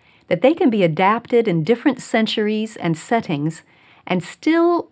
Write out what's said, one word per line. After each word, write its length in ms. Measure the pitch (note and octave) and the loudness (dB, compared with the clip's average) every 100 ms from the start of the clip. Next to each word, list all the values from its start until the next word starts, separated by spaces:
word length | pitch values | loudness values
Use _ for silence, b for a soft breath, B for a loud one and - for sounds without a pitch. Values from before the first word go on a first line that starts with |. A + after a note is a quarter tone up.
| b b - | b b -4
that 140 | F3 | 2
they 120 | B3+ | 2
can 160 | E4 E4+ | 4 2
be 120 | G#3+ | 2
adapted 640 | F3 D#3 F#3+ A3+ - A#3+ A3 | 2 2 2 2 0 0 2
in 180 | E3 | 0
different 360 | D#3 A#3+ D4 - | 0 0 0 -2
centuries 760 | - A#3 A3 - G#3 G#3+ A3 - | -2 0 0 0 -2 -2 -4 -6
and 200 | E3+ E3 | -4 -4
settings 680 | - A#3 D3 C#3+ D3+ D#3+ b b b b - | -2 -2 -2 -4 -4 -6 b b b b -6
and 160 | F#3 | -6
still 680 | - - D#4 E4 E4+ E4+ - | -6 -6 0 2 2 0 -4